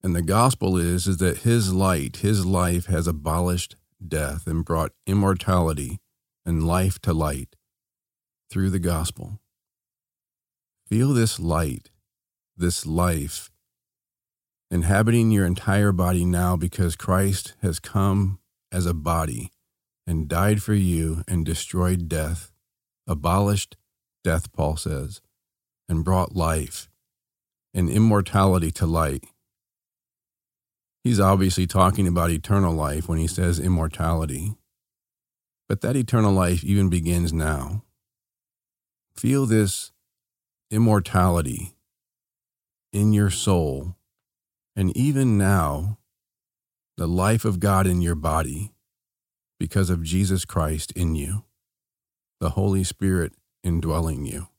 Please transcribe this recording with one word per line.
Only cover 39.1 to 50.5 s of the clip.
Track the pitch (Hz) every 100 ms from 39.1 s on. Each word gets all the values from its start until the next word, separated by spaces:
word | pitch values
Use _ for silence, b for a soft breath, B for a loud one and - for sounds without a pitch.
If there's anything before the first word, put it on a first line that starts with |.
Feel | - 117 139 131
this | 110 101 - - _ _ _ _ _ _ _ _
immortality | 107 117 104 87 92 92 85 73 60 87 _ _ _ _ _ _ _ _ _ _ _ _
in | 101 107
your | 104 104
soul, | - - 92 76 67 76 90 _ _ _ _ _ _ _
and | - 92 90
even | 135 135 131 104
now, | 95 98 78 73 90 107 _ _ _ _ _ _ _ _ _ -
the | 82
life | 90 95 113
of | 110 90
God | 101 95 95
in | 90
your | 85
body | 80 78 78 73 73 104 _ _ _ _ _ _ _ _ _
because | 85 101 90
of | 87
Jesus | 80 92 95 95
Christ | -